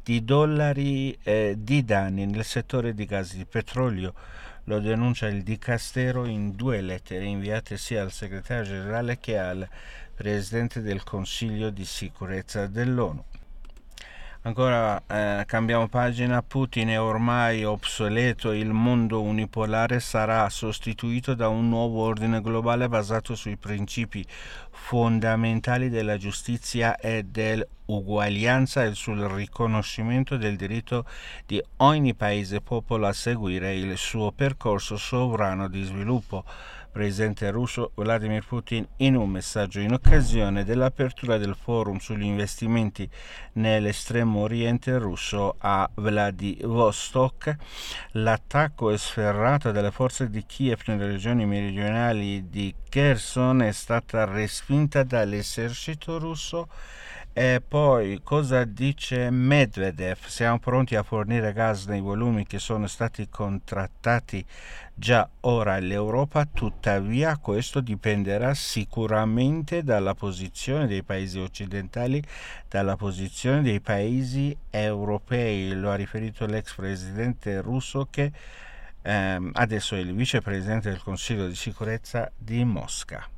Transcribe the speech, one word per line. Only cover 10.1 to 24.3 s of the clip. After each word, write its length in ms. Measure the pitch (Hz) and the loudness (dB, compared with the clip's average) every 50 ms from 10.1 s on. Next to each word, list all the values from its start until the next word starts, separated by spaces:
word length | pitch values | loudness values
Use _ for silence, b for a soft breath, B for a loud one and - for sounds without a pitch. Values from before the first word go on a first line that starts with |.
| B | B
presidente 680 | - - 104 104 101 98 95 110 117 117 117 - 123 | -6 -2 -2 -2 -2 -2 -2 -2 -2 -2 -2 -4 -4
del 220 | 110 104 98 98 - | -4 -2 -4 -4 -4
Consiglio 680 | - - 98 95 - - - 117 113 107 107 110 107 | -6 -6 -6 -4 -4 -4 -4 -4 -2 -2 -2 -2 -4
di 160 | 101 98 95 | -4 -6 -8
sicurezza 800 | - - - 98 90 - - 95 92 95 98 - - - - 98 | -8 -8 -8 -8 -10 -8 -10 -8 -6 -6 -6 -6 -6 -4 -4 -4
dell'onu. 580 | 98 98 113 120 127 127 123 113 87 76 71 - - - - - - - - - - - - - - - B B B B B B B B B - | -2 -2 0 0 2 2 2 0 0 -2 -6 -10 -12 -14 -14 -14 -14 -16 -14 -14 -16 -16 -18 -20 -20 -18 B B B B B B B B B -8
Ancora, 560 | 117 113 123 127 127 123 117 113 110 101 95 - | -6 0 2 2 4 4 4 2 2 0 -2 -4
eh, 360 | - 101 107 104 104 101 101 104 | -2 -2 0 0 2 0 -2 -2
cambiamo 400 | - - 113 113 113 117 117 113 | -2 0 0 2 2 2 2 2
pagina. 560 | 110 - 123 123 123 120 117 123 123 123 123 120 | 2 2 0 2 2 0 0 0 2 2 0 0
Putin 460 | - - 135 131 127 - 120 113 110 | 0 -2 -2 -2 0 0 0 0 2
è 100 | 110 110 | 2 2
ormai 640 | 113 113 110 110 117 120 120 123 120 117 113 110 107 | 2 0 2 2 2 2 4 4 4 2 2 2 0
obsoleto, 880 | 107 104 101 - - - - 110 104 107 113 123 123 113 - - 113 | 0 -2 -2 -4 -6 -2 0 0 2 2 2 2 2 0 0 0 0
il 200 | 107 107 110 110 | 0 0 0 2
mondo 520 | 110 110 117 123 123 120 113 110 113 110 107 | 2 4 4 4 4 4 4 2 2 0 0
unipolare 760 | 104 107 107 110 104 - 113 110 107 110 113 113 117 123 123 | 0 0 0 -2 -2 -2 -2 0 2 2 2 2 2 2 0
sarà 480 | - - - 113 107 110 113 113 107 101 | -2 0 0 0 2 4 4 4 4 2
sostituito 840 | - - - 110 110 - - 117 110 - - 117 117 123 123 - 131 | 0 -4 -4 -4 -4 -4 -4 -6 -6 -4 -2 -2 -2 -2 0 -2 0
da 140 | 117 117 | 2 2
un 200 | 110 110 113 117 | 2 2 4 2
nuovo 360 | 117 113 113 117 117 113 110 110 | 4 4 4 2 2 2 2 2
ordine 380 | 113 110 104 110 113 113 110 | 2 2 2 2 2 2 2
globale 460 | 104 110 113 113 117 117 117 120 123 | 0 0 0 2 2 2 2 2 2
basato 460 | 123 117 110 104 98 113 113 - - 117 | 2 2 0 0 2 -2 -2 -2 -4 -8
sui 240 | - - 107 104 | -6 -6 -8 -8
principi 680 | - - 98 104 101 104 98 - 120 117 104 - 101 95 B | -8 -6 -6 -4 -4 -4 -4 -2 -4 -4 -4 -6 -10 -10 B